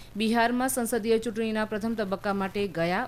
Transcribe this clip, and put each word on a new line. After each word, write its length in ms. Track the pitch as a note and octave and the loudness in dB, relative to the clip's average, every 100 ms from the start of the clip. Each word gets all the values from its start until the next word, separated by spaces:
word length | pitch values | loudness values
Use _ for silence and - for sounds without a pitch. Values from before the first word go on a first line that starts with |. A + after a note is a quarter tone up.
| - G3+ | -12 -2
બિહારમાં 540 | A3 A#3 A#3 B3 C4 | 2 4 4 2 0
સંસદીય 500 | C4 A3+ A#3+ G#3+ A3+ | 0 0 0 2 2
ચૂંટણીના 460 | A#3 G#3 A3 G#3+ G#3+ | 2 -2 -2 -2 -2
પ્રથમ 280 | G#3+ A3+ | -2 -2
તબક્કા 400 | A3+ G3+ F#3+ G#3 | -2 -2 -2 0
માટે 340 | G3 F#3+ G3+ G3+ | 0 -2 -2 -2
ગયા, 400 | D#3+ E3+ F#3 | 0 0 0